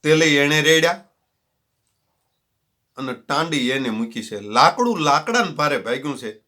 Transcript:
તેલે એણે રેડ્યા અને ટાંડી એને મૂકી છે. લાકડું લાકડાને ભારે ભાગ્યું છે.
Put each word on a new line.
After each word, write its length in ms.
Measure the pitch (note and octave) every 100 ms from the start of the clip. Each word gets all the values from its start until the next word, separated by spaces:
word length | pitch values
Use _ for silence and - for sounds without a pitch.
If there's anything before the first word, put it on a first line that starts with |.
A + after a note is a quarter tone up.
તેલે 220 | D3+ D#3 D#3+
એણે 360 | C#3+ C#3+ D3+
રેડ્યા 480 | D3 D#3+ E3 F#3 _ _ _ _ _ _ _ _ _ _ _ _ _ _ _ _ _ _ _ -
અને 160 | C3
ટાંડી 560 | A#2+ - C#3+ E3 D3+ B2
એને 200 | C3+ B2+
મૂકી 340 | A2 A2+ A#2
છે. 160 | A2 G#2
લાકડું 600 | G#2 A2+ D#3 F3 A#3+ G3
લાકડાને 520 | D3 C#3+ D3+ A#3 F#3+
ભારે 260 | D3 D3 C3+
ભાગ્યું 400 | G#2 B2 D3+ C3+
છે. 240 | A2+ G#2